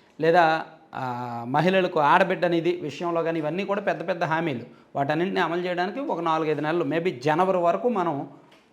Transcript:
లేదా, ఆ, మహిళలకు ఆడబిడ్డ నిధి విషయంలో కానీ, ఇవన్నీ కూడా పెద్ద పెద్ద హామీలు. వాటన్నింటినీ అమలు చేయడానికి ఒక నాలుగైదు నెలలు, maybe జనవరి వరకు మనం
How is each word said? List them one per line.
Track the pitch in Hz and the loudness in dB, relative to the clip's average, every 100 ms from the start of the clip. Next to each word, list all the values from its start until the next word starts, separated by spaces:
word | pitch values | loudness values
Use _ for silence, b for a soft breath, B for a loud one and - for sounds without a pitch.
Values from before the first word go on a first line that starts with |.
| B - | B -2
లేదా, | 160 175 160 160 - - - | 4 6 4 2 -4 -16 -16
ఆ, | - 127 120 123 117 120 | -8 -8 -6 -8 -8 -2
మహిళలకు | 143 170 190 180 165 | 2 4 2 2 2
ఆడబిడ్డ | 143 180 185 175 175 | 4 6 4 2 0
నిధి | 170 165 175 | 0 0 -2
విషయంలో | 151 143 175 170 | -6 -6 -4 -2
కానీ, | 165 165 | 0 -2
ఇవన్నీ | 151 175 | -2 -4
కూడా | 196 202 | -4 -2
పెద్ద | 196 160 170 | -2 -2 -4
పెద్ద | 175 | -4
హామీలు. | 165 160 165 120 113 B B 139 | 0 0 -2 -4 -8 B B -4
వాటన్నింటినీ | 139 156 185 190 | -2 0 0 0
అమలు | 165 175 | 0 -2
చేయడానికి | 180 175 185 254 | -2 -2 -2 -4
ఒక | 277 165 | -4 -2
నాలుగైదు | 170 160 156 143 | 0 0 0 0
నెలలు, | 151 175 | 0 0
maybe | 143 160 180 131 | 0 0 -2 -2
జనవరి | 143 156 185 185 | 0 2 2 2
వరకు | 170 190 247 | 2 2 0
మనం | 208 175 143 147 - b b b | 0 -2 -4 -8 -14 b b b